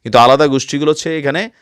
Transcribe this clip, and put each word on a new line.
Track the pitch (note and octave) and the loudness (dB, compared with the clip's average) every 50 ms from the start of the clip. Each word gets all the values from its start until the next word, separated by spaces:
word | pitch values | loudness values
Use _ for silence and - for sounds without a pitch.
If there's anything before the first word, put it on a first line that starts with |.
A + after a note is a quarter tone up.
| - | -6
কিন্তু | A#2+ G#2+ | 0 2
আলাদা | A#2+ A#2 B2 C3+ C#3 D#3 | 4 6 6 4 4 2
গোষ্ঠীগুলো | C#3+ C3+ C3+ - - D3 C#3 D3+ D3+ | 2 0 -2 -4 -6 -6 -2 -2 -2
হচ্ছে | D#3 - - E3 D#3+ | -2 -2 -4 -8 -8
এখানে, | D#3 C#3 C#3 C3+ F3 G#3+ A3+ - _ | -6 -4 -4 -4 -4 -6 -10 -12 _